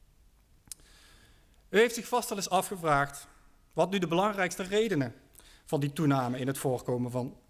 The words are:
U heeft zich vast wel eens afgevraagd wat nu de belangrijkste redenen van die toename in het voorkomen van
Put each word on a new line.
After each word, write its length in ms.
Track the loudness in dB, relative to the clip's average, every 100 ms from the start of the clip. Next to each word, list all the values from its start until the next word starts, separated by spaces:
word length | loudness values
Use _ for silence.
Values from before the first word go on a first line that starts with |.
| -20 _ _ _ _ _ -20 -20 -20 -20 -20 -20 -20 -20 _ _ _
U 80 | 4
heeft 180 | 4 2
zich 120 | -2
vast 220 | -2 -2
wel 80 | -6
eens 120 | 0
afgevraagd 760 | 0 0 -2 2 4 2 -4 -18 -20 -20 _ _
wat 160 | 0 0
nu 100 | 2
de 80 | 0
belangrijkste 560 | 2 2 0 -2 -2
redenen 520 | -2 0 2 0 -2 -6 _ -20 -20 -20 -4
van 140 | -2
die 140 | -2
toename 460 | 0 2 2 0 -2
in 80 | -4
het 100 | -2
voorkomen 540 | -2 -2 -2 -2 -2
van 260 | -4 -6 -8 _